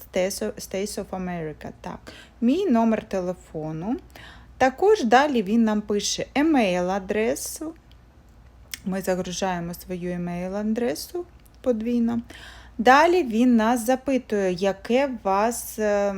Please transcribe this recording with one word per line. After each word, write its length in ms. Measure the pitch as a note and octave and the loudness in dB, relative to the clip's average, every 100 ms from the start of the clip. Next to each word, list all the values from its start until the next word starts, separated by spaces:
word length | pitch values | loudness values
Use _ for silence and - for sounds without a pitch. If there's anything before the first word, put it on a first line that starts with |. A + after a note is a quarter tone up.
| - | -6
States 300 | F#3+ F#3 G3 | -2 -2 -2
of, 100 | G#3+ | -6
States 500 | - - F#3+ G#3 - | -8 -8 -6 -6 -8
of 20 | F#3+ | -8
America. 640 | F#3+ F#3 F3 D#3 D3 - - | -8 -6 -6 -8 -10 -14 -14
Так. 320 | F3 - - - - - | -14 -14 -16 -20 -20 -2
Мій 260 | A#3 E4 G4 | 0 2 2
номер 420 | A#3 A3+ G#3+ G#3+ | 2 2 0 -2
телефону. 880 | F#3+ F3+ F3 - D#3+ D#3 D#3+ F#3+ E4 - - - - - - | -4 -4 -6 -10 -10 -8 -6 -6 -6 -8 -20 -20 -20 -20 0
Також 460 | C4 B3+ G4 G#4+ | 0 4 4 4
далі 380 | A#3+ B3 D4+ A#3+ | 6 4 6 2
він 220 | F#3 A#3 | 2 2
нам 160 | A3 G#3+ | 2 0
пише 460 | G#3 G#3 - - - | -2 -2 -2 -4 -4
емейл-адресу. 1400 | - D#4+ C#4+ G3+ F3+ F3+ G3 F#3+ G#3 A3+ D4 - - D#4+ - - - - - - - - - - - | 0 2 4 2 2 0 -2 -2 -2 -2 -2 -6 -10 -12 -14 -20 -20 -20 -20 -20 -20 -20 -20 -16 -12
Ми 180 | F#3+ F#3+ | -6 -4
загружаємо 720 | F#3 F#3 F3+ F3 F#3+ F3 E3+ | -2 -2 -4 -4 -4 -4 -6
свою 400 | F3 F#3+ F3+ F3 | -10 -10 -8 -6
емейл-адресу 1080 | F3 F3 F3 F#3 G3+ G#3+ A3 A#3+ D#4+ - F4 F4 - - - | -6 -6 -6 -6 -4 -2 -2 -2 -4 -8 -10 -10 -16 -20 -6
подвійно. 600 | B3+ A3 A3+ A#3+ A#3 A#3 - - - - - - | -2 -2 -2 0 0 -2 -8 -14 -20 -20 -12 0
Далі 440 | A3 C#4 E4+ F4+ | 6 8 6 4
він 320 | C4 A3 B3+ A#3 | 2 2 4 6
нас 300 | A3 B3 A3+ | 4 2 0
запитує, 680 | C4 C#4+ B3+ - G#3 F#3+ | -2 0 -2 0 0 0
яке 580 | F3 G3 F#3+ - B3 C#4 A#3 | 0 -2 -2 0 0 0 -2
вас, 560 | G3 G3 A3+ A#3+ - - | 0 2 2 -2 -8 -4
е, 360 | G#3+ G3+ G3+ | 0 2 0